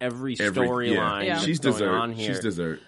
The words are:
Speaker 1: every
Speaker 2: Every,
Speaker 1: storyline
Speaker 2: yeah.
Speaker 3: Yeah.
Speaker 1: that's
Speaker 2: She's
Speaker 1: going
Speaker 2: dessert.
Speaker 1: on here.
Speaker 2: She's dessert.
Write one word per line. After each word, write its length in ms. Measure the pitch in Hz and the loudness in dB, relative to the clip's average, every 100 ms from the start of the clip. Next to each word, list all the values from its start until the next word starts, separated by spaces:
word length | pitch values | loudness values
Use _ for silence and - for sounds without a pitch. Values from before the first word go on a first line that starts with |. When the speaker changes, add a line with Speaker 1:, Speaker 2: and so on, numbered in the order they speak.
Speaker 1:
every 340 | 123 120 135 110 | -6 -4 -6 -2
Speaker 2:
Every, 260 | 104 101 123 | 0 2 2
Speaker 1:
storyline 240 | 123 120 | 2 2
Speaker 2:
yeah. 260 | 95 - 101 | 2 2 0
Speaker 3:
Yeah. 100 | 98 | 0
Speaker 1:
that's 100 | - | 0
Speaker 2:
She's 160 | - 160 | 0 2
Speaker 1:
going 140 | 131 | 2
Speaker 2:
dessert. 160 | 113 98 | 2 2
Speaker 1:
on 180 | 92 117 | 2 0
here. 220 | 113 107 | -4 -4
Speaker 2:
She's 60 | 95 | -2
dessert. 400 | 107 87 82 78 | -2 -2 -4 -6